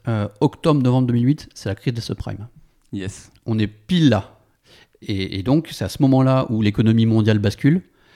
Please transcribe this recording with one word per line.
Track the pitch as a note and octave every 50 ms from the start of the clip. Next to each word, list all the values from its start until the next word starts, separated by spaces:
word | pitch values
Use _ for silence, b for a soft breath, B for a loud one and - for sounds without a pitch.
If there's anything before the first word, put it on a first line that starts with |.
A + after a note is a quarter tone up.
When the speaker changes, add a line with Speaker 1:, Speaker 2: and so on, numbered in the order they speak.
| _ B2+
Speaker 1:
euh, | A2+ G#2+ G#2 G#2 - -
octobre-novembre | D#3+ D3 - - - E3 D3+ D3 B2+ B2+ B2+ C3 B2+ A#2+
deux | A#2+
mille | A#2+ A#2+
huit, | C3 D3+ D#3 - - -
c'est | - - G#2
la | F#2+
crise | - - - A#2
des | A#2
subprimes. | A2+ - B2 - - A2 G2+ G2+ G#2+ A#2+ _ _ - _ _ _ _ _
Speaker 2:
Yes. | - G2 F#2 G2 - - - - _ _ _
Speaker 1:
On | - A2 A2
est | G#2+ G#2
pile | - _ _ - F3+ F3 D#3+ C#3
là. | A2+ G2 - - - _ _ _ b b b b b b b b b _
Et, | - - G#2 F#2+ F#2+ - - F#2
et | F#2
donc, | A#2+ C#3 D#3+ D#3+ -
c'est | - - G#2+
à | F#2
ce | - -
moment-là | C#3+ C3+ C3+ C3 C3 C3 C3 C3 C3 -
où | A#2 A2
l'économie | A2 G#2 G#2 - A2+ A2 A2+ A2+ A2+
mondiale | A2+ A2 A2 G#2+ A2 A2 G#2
bascule, | G#2 G#2 - - - C#3 D#3+ F#3 - _ b b b b b